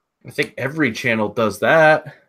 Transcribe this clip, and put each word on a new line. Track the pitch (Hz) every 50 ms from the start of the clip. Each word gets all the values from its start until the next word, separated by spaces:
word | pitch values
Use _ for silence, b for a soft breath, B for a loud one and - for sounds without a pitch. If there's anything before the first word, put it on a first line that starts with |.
| _ _ _ _ -
I | -
think | - - - - -
every | - 120 135 147 160 151 120 110
channel | - - 123 113 110 107 101
does | 92 120 113 107 101 -
that. | 110 117 151 160 156 156 156 - - 147 B B B